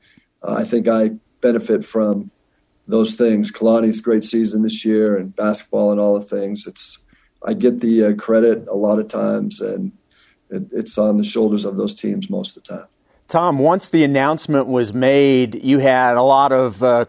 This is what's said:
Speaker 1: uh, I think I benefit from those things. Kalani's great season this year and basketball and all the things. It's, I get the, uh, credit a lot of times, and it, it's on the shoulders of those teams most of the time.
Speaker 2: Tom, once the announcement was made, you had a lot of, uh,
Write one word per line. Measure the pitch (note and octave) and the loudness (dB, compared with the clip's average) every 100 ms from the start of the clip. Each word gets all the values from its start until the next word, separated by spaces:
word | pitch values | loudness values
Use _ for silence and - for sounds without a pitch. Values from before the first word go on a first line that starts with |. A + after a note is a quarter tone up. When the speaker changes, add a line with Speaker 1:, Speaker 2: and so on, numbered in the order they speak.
| _ _ _ _ | _ _ _ _
Speaker 1:
uh, | - | -6
I | A2 | -6
think | A2 A#2+ A2 | -2 0 0
I | A2+ A2 A2 _ - | 2 0 -4 _ -2
benefit | B2 A#2 A2 G#2+ | 0 0 0 -2
from | - A2 G#2+ G2+ - _ _ _ _ _ - | -2 -2 0 -2 -6 _ _ _ _ _ -4
those | A2 A2 | -2 0
things. | - A#2 G#2+ G#2 | 0 2 2 -2
Kalani's | - A2+ A2+ A2+ - | 0 2 2 2 -2
great | A#2 G#2+ | 0 0
season | - A#2 A2 G#2+ | 0 -2 0 0
this | A2 A2 | -2 -2
year | A2 G#2+ G#2+ G2+ | 0 2 2 0
and | F#2+ | -4
basketball | - G#2+ G#2 - G#2 G#2 | -4 -4 -4 -4 -2 0
and | G#2 | 2
all | G#2 G2+ | 0 0
the | |
things. | G#2 G2+ G2 G#2 G2 | -2 -6 -6 -8 -10
It's, | - - - _ _ _ _ | -10 -12 -12 _ _ _ _
I | - | -6
get | G2+ A#2+ A#2+ | 0 0 0
the, | A#2 A2+ | 0 2
uh, | G#2+ | 2
credit | G#2 - A2 A#2 A2+ - | 0 0 2 2 0 -4
a | |
lot | G2+ G#2 G#2+ | -2 0 0
of | G#2+ | -2
times, | G#2+ G#2+ G#2+ G#2 - | -4 -2 -2 -6 -8
and | G#2 F#2+ F#2+ - _ _ _ _ - | -8 -8 -10 -12 _ _ _ _ -14
it, | F#2+ G2 | -12 -8
it's | A2 G#2+ - | -8 -6 -2
on | G#2+ G#2 | 0 0
the | |
shoulders | G#2 A#2 A2 G#2 | -2 -2 0 0
of | G2 G2 | -4 -4
those | G#2 | -6
teams | - G#2+ G2 F#2+ | -6 -6 -6 -6
most | F#2+ G2 - | -8 -10 -14
of | |
the | - | -16
time. | F2+ - _ _ _ - | -16 -18 _ _ _ -4
Speaker 2:
Tom, | E3 F3 C#3+ | -2 0 2
once | D3 F#3+ - | 2 2 0
the | E3 | 2
announcement | C#3+ C#3 C#3 D#3+ - C#3+ C3+ | 4 2 0 -2 -2 -2 0
was | B2+ A2 | -2 -2
made, | A2+ C3 C#3 C#3 C3 A#2+ - | 0 2 4 4 4 2 -2
you | C3 C#3 | 0 4
had | C3+ B2+ B2+ A#2+ | 4 4 4 4
a | |
lot | C3+ C3+ C#3 | 4 4 4
of, | C3 B2+ G2 | 2 0 0
uh, | B2+ A#2+ | 2 2